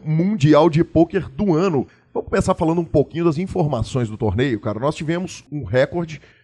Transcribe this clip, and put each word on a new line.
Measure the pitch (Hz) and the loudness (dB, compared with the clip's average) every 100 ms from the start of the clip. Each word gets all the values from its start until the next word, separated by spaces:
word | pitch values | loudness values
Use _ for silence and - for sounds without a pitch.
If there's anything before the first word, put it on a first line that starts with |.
mundial | 151 156 185 220 156 147 147 | -4 0 0 2 4 6 6
de | 151 | 2
pôquer | 170 156 165 190 - | 2 2 2 0 -6
do | 135 202 156 | -2 0 2
ano. | 190 147 98 _ _ | 2 0 -4 _ _
Vamos | - - | -10 -2
começar | 202 - - | -2 0 0
falando | 160 170 | 0 0
um | 165 | 2
pouquinho | 156 131 156 170 | 0 0 0 0
das | 151 | 0
informações | 185 185 147 127 107 131 113 | -4 -2 -2 -2 -2 -2 -4
do | 107 | -2
torneio, | 110 95 139 107 | -2 0 0 -2
cara. | 110 104 | -4 -4
Nós | 139 156 | -4 -4
tivemos | 156 170 180 - - | -4 -4 -6 -12 -12
um | 147 | -10
recorde | 101 127 143 175 165 151 - _ | -2 0 2 -2 -6 -10 -20 _